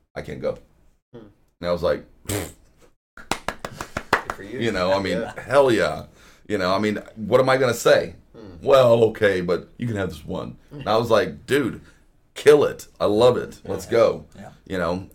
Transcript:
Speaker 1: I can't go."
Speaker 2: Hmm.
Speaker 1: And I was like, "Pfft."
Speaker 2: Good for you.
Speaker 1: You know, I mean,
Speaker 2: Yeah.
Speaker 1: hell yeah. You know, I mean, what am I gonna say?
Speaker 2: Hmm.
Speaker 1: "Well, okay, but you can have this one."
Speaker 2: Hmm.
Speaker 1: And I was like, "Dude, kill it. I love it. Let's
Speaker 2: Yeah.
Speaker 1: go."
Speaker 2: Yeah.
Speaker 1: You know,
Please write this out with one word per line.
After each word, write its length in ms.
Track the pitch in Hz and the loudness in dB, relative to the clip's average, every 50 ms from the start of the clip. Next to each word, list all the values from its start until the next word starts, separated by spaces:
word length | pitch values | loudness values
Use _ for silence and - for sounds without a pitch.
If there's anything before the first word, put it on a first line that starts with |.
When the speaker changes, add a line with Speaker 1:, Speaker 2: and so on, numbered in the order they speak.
| _ _ - | _ _ -16
Speaker 1:
I 80 | 76 | -16
can't 200 | 76 78 78 65 | -14 -12 -12 -8
go." 180 | 65 - - - _ _ _ _ _ _ _ _ _ _ - | -6 -8 -8 -8 _ _ _ _ _ _ _ _ _ _ -20
Speaker 2:
Hmm. 120 | 117 107 101 _ _ _ _ _ - | -20 -20 -20 _ _ _ _ _ -10
Speaker 1:
And 60 | 85 87 | -6 -4
I 40 | |
was 100 | 87 82 | -4 -2
like, 240 | 82 82 73 - - - _ _ _ - | -2 -2 -2 -2 -6 -16 _ _ _ -6
"Pfft." 240 | 98 101 87 - - _ _ _ _ _ _ _ _ _ _ _ _ - | -6 -6 -6 -8 -16 _ _ _ _ _ _ _ _ _ _ _ _ -20
Speaker 2:
Good 1160 | - - - - - - - - - - - - - - - - - - - - - - - | -12 -12 -12 -10 -10 -12 -12 -10 -14 -14 -12 -14 -16 -12 -12 -12 -6 -4 -4 -4 -4 -8 -12
for 100 | - 98 | -12 -12
you. 160 | 104 117 - | -12 -8 -4
Speaker 1:
You 120 | 117 113 | -4 -2
know, 220 | 101 92 90 92 95 | -2 0 0 0 0
I 60 | 98 | 0
mean, 180 | 98 92 87 - | 0 -2 -4 -4
Speaker 2:
Yeah. 220 | - - - - | -6 -8 -10 -14
Speaker 1:
hell 300 | - 95 127 143 139 131 | -8 0 2 4 4 4
yeah. 340 | 113 95 87 78 76 80 82 - _ _ - - - _ _ - | 4 2 2 0 -2 -6 -12 -16 _ _ -20 -20 -20 _ _ -6
You 100 | 104 98 | -4 -2
know, 160 | 90 90 95 | 0 0 0
I 60 | 98 | 0
mean, 180 | 107 107 104 - - - - | 0 -2 -4 -4 -8 -14 -14
what 240 | 110 107 92 117 127 | -12 -6 0 2 2
am 100 | 131 135 | 4 4
I 80 | 131 131 | 2 2
gonna 160 | 135 120 113 | 2 0 0
say? 420 | - - 156 143 - - 80 - - _ _ _ | 0 4 4 4 4 2 -2 -10 -18 _ _ _
Speaker 2:
Hmm. 280 | 117 107 98 87 80 85 | -20 -20 -20 -18 -8 2
Speaker 1:
"Well, 380 | 123 143 135 127 120 117 113 113 | 4 6 6 8 6 6 6 4
okay, 360 | 107 107 - 107 101 95 90 | 2 2 2 0 2 2 0
but 280 | 87 90 87 80 - - _ - | -2 -2 -4 -4 -4 -10 _ -10
you 100 | 120 120 | -8 -6
can 80 | 107 | -4
have 140 | 98 95 90 | -4 -6 -6
this 160 | 85 80 76 | -8 -12 -12
one." 320 | 78 90 76 58 60 - - _ _ | -10 -10 -8 -8 -10 -14 -18 _ _
Speaker 2:
Hmm. 100 | - - | -18 -10
Speaker 1:
And 80 | - 95 | -4 -2
I 80 | 107 113 | 0 0
was 120 | 120 117 | 2 2
like, 360 | 113 104 92 85 71 - - | 2 2 0 -2 -6 -14 -6
"Dude, 360 | - 120 147 135 98 80 - - - _ _ _ _ _ _ _ _ - | -2 -2 -2 -2 -2 -6 -10 -16 -20 _ _ _ _ _ _ _ _ -10
kill 300 | - - 139 151 151 123 | 2 6 6 6 6 6
it. 240 | - - - - - _ - | 2 -2 -8 -16 -18 _ -4
I 60 | 85 | -2
love 300 | 98 104 107 120 127 113 95 | 0 2 4 4 4 4 2
it. 220 | - - - - - | -4 -10 -14 -18 -12
Let's 200 | - 98 92 - | -10 -10 -10 -6
Speaker 2:
Yeah. 60 | - | -2
Speaker 1:
go." 340 | 117 117 110 87 82 80 78 - - | 2 2 4 2 2 -2 -10 -18 -20
Speaker 2:
Yeah. 140 | - 101 - - _ _ | -20 -20 -20 -20 _ _
Speaker 1:
You 120 | - 92 92 | -8 -6 -4
know, 320 | 85 82 90 95 95 - | -2 -2 -4 -4 -8 -12